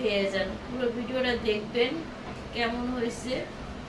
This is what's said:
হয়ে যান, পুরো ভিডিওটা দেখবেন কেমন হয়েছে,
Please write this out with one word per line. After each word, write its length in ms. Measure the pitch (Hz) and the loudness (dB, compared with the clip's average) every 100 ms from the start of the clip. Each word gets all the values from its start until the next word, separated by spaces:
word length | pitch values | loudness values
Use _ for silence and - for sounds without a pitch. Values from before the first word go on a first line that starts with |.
হয়ে 200 | 233 202 196 | 2 2 2
যান, 160 | 196 - 214 - | 2 0 -2 -6
পুরো 200 | 247 240 226 | 0 0 0
ভিডিওটা 360 | 226 262 247 233 214 | -2 2 2 2 2
দেখবেন 420 | 208 214 240 247 320 311 - - - - 233 | 0 0 2 4 2 -4 -8 -8 -8 -6 0
কেমন 280 | 233 240 247 254 | 2 2 0 2
হয়েছে, 380 | 233 - 247 269 381 - - - | 0 0 -2 -2 -2 -6 -8 -8